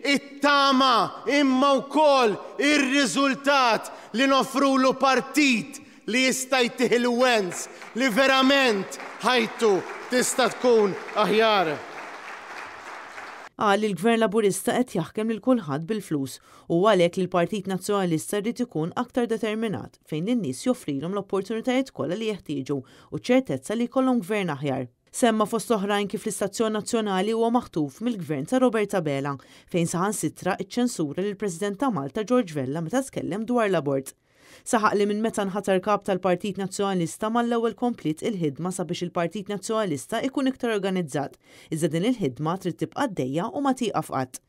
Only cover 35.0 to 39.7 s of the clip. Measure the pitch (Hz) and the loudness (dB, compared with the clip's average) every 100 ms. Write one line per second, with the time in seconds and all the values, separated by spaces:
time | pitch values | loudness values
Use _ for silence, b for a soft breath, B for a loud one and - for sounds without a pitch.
35 | 202 208 220 220 196 190 196 190 190 202 | 2 2 -2 -2 -2 -2 0 0 2 0
36 | - 185 190 180 208 185 190 - 202 185 | 0 -2 0 0 -2 -4 -6 -2 -2 0
37 | 165 - 214 233 240 233 233 202 247 233 | -2 -2 -2 0 0 0 -2 -2 -2 -2
38 | 151 156 - 202 156 135 170 180 165 175 | -4 -2 -4 -2 -2 -2 -6 -4 -6 -4
39 | 175 180 170 214 190 208 - | -4 -2 -4 -4 -8 -8 -4